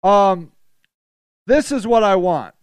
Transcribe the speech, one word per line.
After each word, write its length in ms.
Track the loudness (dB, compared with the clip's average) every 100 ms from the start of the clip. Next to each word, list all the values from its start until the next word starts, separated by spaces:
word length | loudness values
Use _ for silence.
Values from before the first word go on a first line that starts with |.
Um, 480 | 2 2 2 -2 -8 _ _ _ _ _ _ _ _ _ -2
this 240 | 0 0
is 160 | -6 0
what 160 | 0
I 140 | 2 0
want. 380 | 0 -4 -8 _